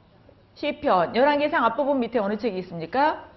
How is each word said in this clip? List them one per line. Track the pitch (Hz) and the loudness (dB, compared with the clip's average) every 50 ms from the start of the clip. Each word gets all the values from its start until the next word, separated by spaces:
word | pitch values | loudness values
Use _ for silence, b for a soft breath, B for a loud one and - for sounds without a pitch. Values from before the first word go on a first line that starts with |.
| _ _ _ _ _ - - _ _ _ _ | _ _ _ _ _ -20 -20 _ _ _ _
시편. | - - 294 294 - - 269 202 180 165 - - | -6 -4 -4 -4 -2 0 2 2 2 2 2 2
열왕기상 | 220 262 294 294 285 294 302 330 311 247 | 2 4 4 4 2 0 0 2 2 2
앞부분 | 226 214 - 285 262 294 262 | 2 0 0 0 0 2 0
밑에 | 233 226 233 240 | 0 0 -2 -2
어느 | 196 202 214 | -2 -2 -2
책이 | 214 - 240 185 185 | -2 -4 -4 -4 -4
있습니까? | 180 180 170 170 156 160 - 262 285 311 339 - - - - | -8 -8 -10 -10 -10 -4 0 2 2 2 0 -2 -10 -18 -20